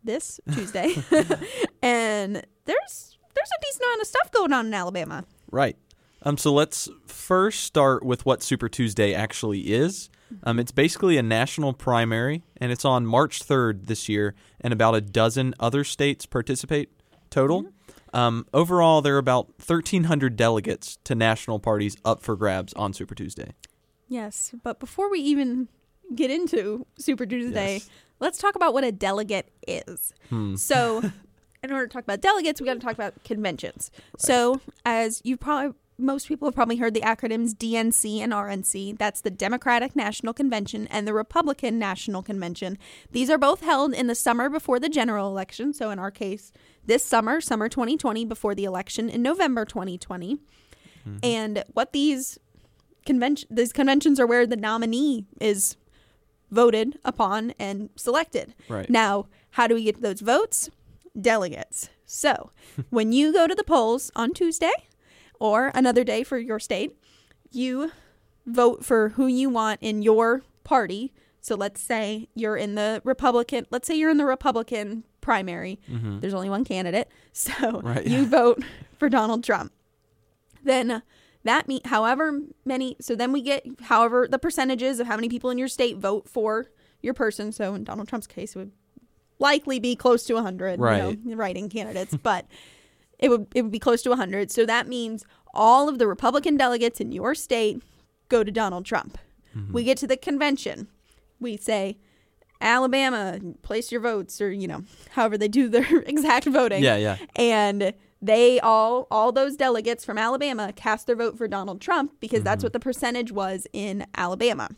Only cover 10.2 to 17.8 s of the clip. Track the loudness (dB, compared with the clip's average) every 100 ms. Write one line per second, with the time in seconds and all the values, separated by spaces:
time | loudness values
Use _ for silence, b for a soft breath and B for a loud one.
10.2 | B -10 -2 -2 0 2 2 4 2 4
11.2 | 4 2 0 -2 -4 -2 0 2 2 0
12.2 | -2 -4 -10 -8 -6 -2 2 2 2 2
13.2 | 2 -2 -2 2 2 -2 -6 -6 -2 0
14.2 | 0 -4 b b -4 2 4 2 0 2
15.2 | 2 2 -4 -2 -2 0 -2 0 0 -2
16.2 | -4 -6 -2 -4 -2 -4 -4 _ b b
17.2 | b 0 2 2 -2 _